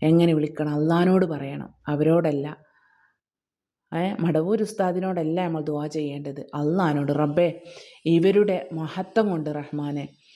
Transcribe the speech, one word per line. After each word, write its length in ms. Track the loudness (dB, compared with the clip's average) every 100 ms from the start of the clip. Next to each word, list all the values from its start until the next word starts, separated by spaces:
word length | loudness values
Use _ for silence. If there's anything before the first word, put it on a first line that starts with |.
| 4
എങ്ങനെ 240 | 6 6 4
വിളിക്കണം? 360 | 0 -4 -4 0
അള്ളാനോട് 460 | 2 4 4 4 2
പറയണം, 360 | -2 -8 -10 -12 _ -6
അവരോടല്ല. 540 | 0 4 4 2 -2 -4 -10 _ _ _ _ _ _ _ _ _ _ _ _ -8 -4
ഏ, 20 | -2 0
മടവൂർ 360 | 0 0 0 0 -2
ഉസ്താദിനോടല്ല 680 | -2 -2 0 -2 -2 -2 -2 -2
നമ്മൾ 160 | -4 -4
ദുആ 160 | -4 -4
ചെയ്യേണ്ടത്, 460 | -4 -6 -6 -10 -12 -8 -4
അള്ളാനോട്. 520 | 0 2 2 0 0 0
"റബ്ബേ, 260 | 0 2 0 -2 -16 -20 -20 -8 2
ഇവരുടെ 420 | 4 6 4 4 0 -4 -8
മഹത്വം 460 | -8 -8 -2 0 0
കൊണ്ട് 160 | 0 -4 -6
റഹ്മാനെ, 460 | -6 -6 -6 -6 -8 _ _